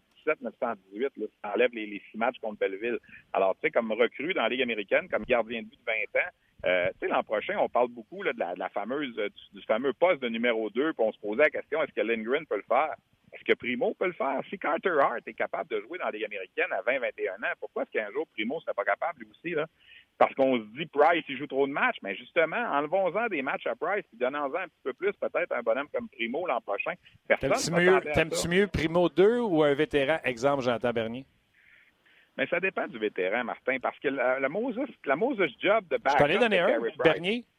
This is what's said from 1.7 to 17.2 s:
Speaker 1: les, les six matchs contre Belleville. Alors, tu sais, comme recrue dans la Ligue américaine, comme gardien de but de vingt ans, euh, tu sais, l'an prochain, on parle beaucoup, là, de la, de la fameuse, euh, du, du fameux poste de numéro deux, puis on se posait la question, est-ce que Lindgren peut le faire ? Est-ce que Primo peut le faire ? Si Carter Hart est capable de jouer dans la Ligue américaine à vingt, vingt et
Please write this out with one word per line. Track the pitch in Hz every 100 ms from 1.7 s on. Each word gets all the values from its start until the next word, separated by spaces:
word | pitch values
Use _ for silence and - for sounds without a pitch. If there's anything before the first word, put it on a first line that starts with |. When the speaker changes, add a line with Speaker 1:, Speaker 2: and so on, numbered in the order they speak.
Speaker 1:
les, | 117 107
les | 101 -
six | 107
matchs | 120 127
contre | 110 104
Belleville. | 98 98 117 117 - - _
Alors, | 98 95
tu | -
sais, | 156
comme | 135 113
recrue | 110 117 - 147
dans | 156
la | 113
Ligue | 123
américaine, | 123 107 104 139 180
comme | 110
gardien | 107 120 110 117
de | 107
but | _
de | -
vingt | 110 104 127
ans, | 175 - _ _
euh, | 90 90 92
tu | - 185
sais, |
l'an | 143
prochain, | - 107 - 196
on | 123
parle | 120 123
beaucoup, | 120 - 185
là, | 175
de | 120
la, | 87
de | 90
la | 92
fameuse, | - 104 143 143 113
euh, | 104
du, | - - 98
du | -
fameux | 113 135
poste | - 175 156
de | 123
numéro | 113 120 113 107
deux, | 113 156
puis | 151 110
on |
se | -
posait | 104 110
la | 151
question, | - - 151
est-ce | 147
que | -
Lindgren | 107 113 110 143 160
peut | 104
le | -
faire ? | 120 151 107 _ _ _ -
Est-ce |
que | -
Primo | 110 117 123 185
peut | - 190
le |
faire ? | 170 135 135 -
Si | 202
Carter | 160 160 196 151
Hart | 151 160 -
est |
capable | 113 107 180 180
de | 110
jouer | 107 175
dans | 127
la |
Ligue | 107
américaine | 107 101 95 - 175
à | 110
vingt, | 101 135
vingt | 113
et | -